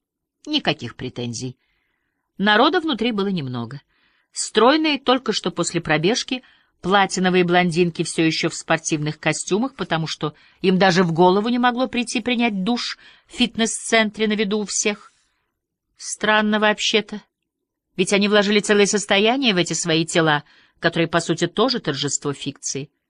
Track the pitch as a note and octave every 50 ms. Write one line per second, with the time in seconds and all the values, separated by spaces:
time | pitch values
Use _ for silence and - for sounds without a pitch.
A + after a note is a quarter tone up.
0 | _ _ _ _ _ _ _ _ - D4 D4+ C#4+ - F#3 D3 - A#2+ A2+ - -
1 | - B2+ - A#2+ B2 A#2+ A#2 - B2+ C3 B2 _ _ _ _ _ _ _ _ _
2 | _ _ _ _ _ _ _ - F#3+ G#3+ G#3+ G#3+ C4 D#4+ E4 F#4 D#4 D#4 C4+ G3+
3 | A3 B3 A3+ G3 F#3+ G3+ F#3+ E3+ C3+ C3 B2 A#2+ A#2 A2+ C#3 C#3+ _ _ _ _
4 | _ _ _ _ _ _ - - - - - G#3+ A3 B3 D4+ D#4+ D#4 D#4 C#4+ -
5 | - - B3+ B3+ - - G#3 - - - - - E3+ - - E3 - D#3+ D3+ D3+
6 | D#3 F#3+ B3 - - - B3+ B3+ - _ _ _ _ _ _ _ - F3 G3 G3+
7 | F#3+ F#3+ - F#3+ F#3 F#3 F3+ F#3 F3+ E3+ F3 F3+ F3+ F3+ D3+ F3+ F3+ F3 E3 -
8 | E3+ - - - E3 D#3+ D#3 - - D#3+ - - - - E3 D#3+ - - E3 D3+
9 | D3+ D3+ D3+ - - D#3+ D3+ - - - F3+ G#3+ B3 C4 - - F#3+ - E3+ D#3+
10 | D#3+ C#3+ - - D#3+ D3 - _ _ _ _ _ - F#3+ F#3+ F3 G3 F#3+ E3 F#3
11 | F#3 E3 E3 E3 F3+ F3+ F#3 G#3 G#3 A#3+ A#3+ B3 A#3+ B3 A#3+ A#3+ C4 - - A#3+
12 | A#3 - - B3 G#3 B3 B3 A3+ A#3+ A#3 G#3 F#3+ F#3 G#3+ A#3+ A#3 - - - -
13 | - - - _ _ _ - - A#3+ G#3 - G#3+ A3+ G#3+ - - - - A3+ A3+
14 | A3 G#3 - G#3 A3 G#3 G#3+ G3+ A3 F#3+ G#3+ G#3+ G#3 - - - - G#3+ G#3 -
15 | - - _ _ _ _ _ _ _ _ _ _ _ _ _ _ _ _ _ -
16 | - - - - - G#3 G#3+ G#3+ G#3+ G#3+ G#3+ G#3 G#3+ G#3+ G#3 - - - - G#3+
17 | G#3 - G#3+ G#3 - _ _ _ _ _ _ _ _ _ _ _ _ _ _ -
18 | F#3+ - G3+ G3 G3+ G3+ G#3 G#3 G3+ G3+ G#3+ G#3 - - G#3+ G3+ G3+ F#3+ - G3+
19 | - - G#3 G3 G#3+ A3 B3+ C#4+ C4+ A#3 F#3+ F3 E3+ - E3 - - E3+ D#3+ E3
20 | E3 - - F3 D#3+ D#3 D3 D3 - _ _ _ _ _ _ - - E3 - E3+
21 | E3 E3 - E3+ E3 - E3+ - F3 E3+ - G3 A3+ C4+ - F#3 - D#3+ C#3+ C3+
22 | C#3+ C#3 - - - D3 C#3 - - C#3 C#3 - - - - C#3 C#3 - _ _
23 | _